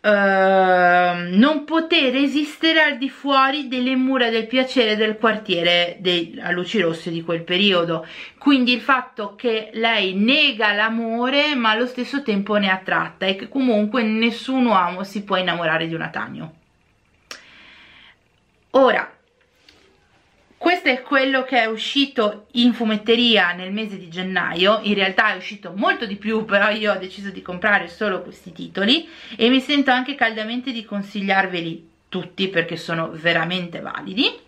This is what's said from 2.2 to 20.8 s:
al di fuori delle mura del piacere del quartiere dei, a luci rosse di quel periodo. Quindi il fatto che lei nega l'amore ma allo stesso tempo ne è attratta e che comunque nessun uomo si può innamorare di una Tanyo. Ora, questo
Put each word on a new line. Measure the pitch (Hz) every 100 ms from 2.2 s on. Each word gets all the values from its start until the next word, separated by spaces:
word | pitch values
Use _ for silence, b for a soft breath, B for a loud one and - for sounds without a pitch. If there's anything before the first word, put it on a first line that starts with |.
| 285 277 294 - 320 320
al | 302 247
di | 262
fuori | - 277 277 269 302 254
delle | 254 247
mura | 262 262 262 233
del | 226 220
piacere | 254 254 269 220
del | 214 220 214
quartiere | 226 208 - 170 170 175 175 -
dei, | 180 175 170 -
a | 175
luci | 175 175 220
rosse | 170 165 180
di | 165
quel | 165 165
periodo. | 165 180 202 180 165 160 B B B _
Quindi | 285 269 247
il | 247
fatto | 247 262 247 - 202
che | 202 247 220 214
lei | 220 226 220 190
nega | 190 220 294 294 220 214
l'amore | 202 220 226 226 233 247 285 294
ma | 269 226
allo | 214
stesso | 247 254 233 277
tempo | 277 202 202
ne | 208 196
è |
attratta | 190 190 170 165 - 190
e |
che | 196 -
comunque | 269 254 214 208 247
nessun | 220 220 233 226 - 262
uomo | 247 196 175 180
si | 196 214
può | 196
innamorare | 185 180 170 160 160 165
di |
una | 165 156
Tanyo. | - - 147 160 - _ _ _ _ _ _ _ B B B B B B B B B _ _ _ _ _
Ora, | 254 254 208 - _ _ _ _ b b b b b _ _ _ _ _ _
questo | 330 349